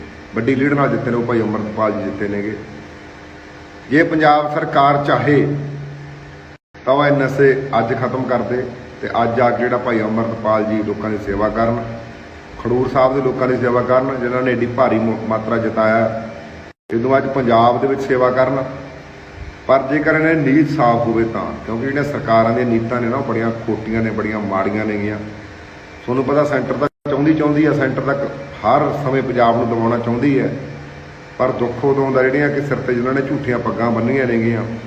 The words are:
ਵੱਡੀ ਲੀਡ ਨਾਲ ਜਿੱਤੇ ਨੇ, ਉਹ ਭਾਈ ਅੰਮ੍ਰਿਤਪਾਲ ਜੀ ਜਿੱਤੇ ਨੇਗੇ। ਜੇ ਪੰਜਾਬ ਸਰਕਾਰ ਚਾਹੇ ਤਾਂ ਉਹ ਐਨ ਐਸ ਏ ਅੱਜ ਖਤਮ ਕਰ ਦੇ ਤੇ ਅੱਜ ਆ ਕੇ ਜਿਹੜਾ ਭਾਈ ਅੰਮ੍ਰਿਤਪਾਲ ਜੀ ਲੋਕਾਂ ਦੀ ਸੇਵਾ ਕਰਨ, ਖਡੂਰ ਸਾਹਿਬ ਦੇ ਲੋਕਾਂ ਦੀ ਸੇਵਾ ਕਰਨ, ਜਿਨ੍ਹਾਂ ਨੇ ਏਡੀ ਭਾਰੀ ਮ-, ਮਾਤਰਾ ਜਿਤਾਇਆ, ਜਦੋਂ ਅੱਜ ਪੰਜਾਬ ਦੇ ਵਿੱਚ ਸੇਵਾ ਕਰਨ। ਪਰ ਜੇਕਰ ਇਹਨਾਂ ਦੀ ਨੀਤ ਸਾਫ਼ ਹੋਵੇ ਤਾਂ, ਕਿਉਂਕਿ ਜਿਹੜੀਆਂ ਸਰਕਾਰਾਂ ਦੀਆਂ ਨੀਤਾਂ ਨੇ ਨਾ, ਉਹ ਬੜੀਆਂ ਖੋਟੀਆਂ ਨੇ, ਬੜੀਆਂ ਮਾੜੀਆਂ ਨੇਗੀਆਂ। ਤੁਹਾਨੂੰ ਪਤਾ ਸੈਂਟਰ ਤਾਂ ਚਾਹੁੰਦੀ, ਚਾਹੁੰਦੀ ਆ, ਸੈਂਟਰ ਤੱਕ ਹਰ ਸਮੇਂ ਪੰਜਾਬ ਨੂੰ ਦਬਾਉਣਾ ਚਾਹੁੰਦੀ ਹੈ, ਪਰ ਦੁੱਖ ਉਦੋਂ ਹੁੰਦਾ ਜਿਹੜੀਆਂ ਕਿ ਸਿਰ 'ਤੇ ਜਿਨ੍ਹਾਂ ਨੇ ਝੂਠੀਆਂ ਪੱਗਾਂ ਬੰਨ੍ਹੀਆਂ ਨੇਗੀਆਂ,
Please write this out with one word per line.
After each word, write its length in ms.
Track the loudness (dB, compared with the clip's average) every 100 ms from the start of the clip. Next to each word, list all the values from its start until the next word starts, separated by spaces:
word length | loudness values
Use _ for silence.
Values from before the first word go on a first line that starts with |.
| -16 -18 -8 -2
ਵੱਡੀ 200 | 0 2
ਲੀਡ 180 | 2
ਨਾਲ 160 | 2 2
ਜਿੱਤੇ 220 | 0 0
ਨੇ, 60 | -2
ਉਹ 60 |
ਭਾਈ 180 | 0 0
ਅੰਮ੍ਰਿਤਪਾਲ 500 | 0 -2 -4 0 0
ਜੀ 120 | 0
ਜਿੱਤੇ 240 | -4 -4 -4
ਨੇਗੇ। 300 | -4 -4 -8 -12 -16 -18 -18 -20 -20 -20 -20 -20 -20 -20 -16 0
ਜੇ 120 | 2
ਪੰਜਾਬ 500 | 4 4 6 6 4
ਸਰਕਾਰ 520 | -2 0 4 4 4 2
ਚਾਹੇ 500 | 2 4 4 4 -2 -6 -10 -12 -14 -16 -16 -18 -18 -20 -20 _ -8 0
ਤਾਂ 80 |
ਉਹ 100 | 4
ਐਨ 180 | 4 4
ਐਸ 200 | 2 4
ਏ 200 | 4 4 2 0
ਅੱਜ 140 | 0
ਖਤਮ 300 | 0 -2 -2
ਕਰ 160 | 0 -2
ਦੇ 240 | 0 -2 -4 -10 -16 -10
ਤੇ 60 | -4 0
ਅੱਜ 180 | 0 4
ਆ 80 | 2
ਕੇ 140 | 2
ਜਿਹੜਾ 140 | 0 0
ਭਾਈ 240 | 0 0
ਅੰਮ੍ਰਿਤਪਾਲ 600 | 0 0 -2 -2 0 2
ਜੀ 200 | 2 -2
ਲੋਕਾਂ 260 | -2 -2 -4
ਦੀ 80 | -4 -4
ਸੇਵਾ 240 | 0 0
ਕਰਨ, 340 | 0 0 0 -4 -10 -14 -16 -18 -18 -18 -8
ਖਡੂਰ 260 | -2 0 2
ਸਾਹਿਬ 260 | 4 4 2
ਦੇ 60 |
ਲੋਕਾਂ 260 | 0 0 0
ਦੀ 100 | 2
ਸੇਵਾ 240 | 2 2
ਕਰਨ, 380 | 4 2 2 -2
ਜਿਨ੍ਹਾਂ 200 | -2 0
ਨੇ 100 | 0
ਏਡੀ 140 | 0 0
ਭਾਰੀ 340 | 2 2 2
ਮ-, 180 | 0 -2 -2
ਮਾਤਰਾ 300 | -2 0 -2
ਜਿਤਾਇਆ, 720 | 0 0 2 4 2 -2 -8 -14 -16 -16 -18 -20 -6
ਜਦੋਂ 240 | -2 2 2
ਅੱਜ 100 | 2
ਪੰਜਾਬ 540 | -2 2 6 6 4
ਦੇ 60 | 0
ਵਿੱਚ 140 | 0
ਸੇਵਾ 300 | 0 2 2
ਕਰਨ। 320 | 2 2 0 -4 -8 -14 -16 -18 -20 -18 -14 -14 -8 2
ਪਰ 160 | 2 2
ਜੇਕਰ 240 | 0 2 2
ਇਹਨਾਂ 200 | 2 2
ਦੀ 160 | 4
ਨੀਤ 180 | 4 4
ਸਾਫ਼ 380 | 2 2 2 2
ਹੋਵੇ 160 | 2
ਤਾਂ, 420 | 0 -2 -6 -8 -8
ਕਿਉਂਕਿ 200 | -6 -2
ਜਿਹੜੀਆਂ 180 | -2
ਸਰਕਾਰਾਂ 500 | -2 -4 2 4 4
ਦੀਆਂ 120 | 2 2
ਨੀਤਾਂ 360 | 0 0 -2
ਨੇ 60 | -2
ਨਾ, 100 | -2
ਉਹ 60 |
ਬੜੀਆਂ 280 | -2 -2 -2
ਖੋਟੀਆਂ 500 | -4 -4 -4 -2 -2
ਨੇ, 100 | -2
ਬੜੀਆਂ 280 | -2 -4 -4
ਮਾੜੀਆਂ 460 | -2 -2 0 -2 -2
ਨੇਗੀਆਂ। 320 | -2 -4 -6 -8 -14 -16 -18 -18 -18 -20 -12 -4
ਤੁਹਾਨੂੰ 180 | -2
ਪਤਾ 200 | 2 2
ਸੈਂਟਰ 300 | 2 0 -2
ਤਾਂ 140 | -2 -4 _ -4
ਚਾਹੁੰਦੀ, 240 | 0 2
ਚਾਹੁੰਦੀ 320 | 2 2 2 2
ਆ, 80 |
ਸੈਂਟਰ 280 | 2 0 -2
ਤੱਕ 240 | -2 -2 -4 -8 -14 -4 2
ਹਰ 380 | 2 2 -2
ਸਮੇਂ 200 | -2 0
ਪੰਜਾਬ 340 | 0 2 4 4
ਨੂੰ 120 | 2
ਦਬਾਉਣਾ 280 | 0 0 0
ਚਾਹੁੰਦੀ 420 | 0 0 2 2
ਹੈ, 160 | 0 -4 -10 -14 -14 -16 -18 -18 -12 -2
ਪਰ 140 | -2
ਦੁੱਖ 340 | 0 -2 0 0
ਉਦੋਂ 200 | 2 2
ਹੁੰਦਾ 180 | 2
ਜਿਹੜੀਆਂ 260 | 2 2 0
ਕਿ 120 | 0
ਸਿਰ 160 | -2 -4
'ਤੇ 180 | -2 -2
ਜਿਨ੍ਹਾਂ 180 | 0
ਨੇ 80 | -2
ਝੂਠੀਆਂ 380 | -2 -2 -2 -2
ਪੱਗਾਂ 320 | -2 -2 0
ਬੰਨ੍ਹੀਆਂ 340 | 0 0 0 0
ਨੇਗੀਆਂ, 380 | 0 0 0 -4 -8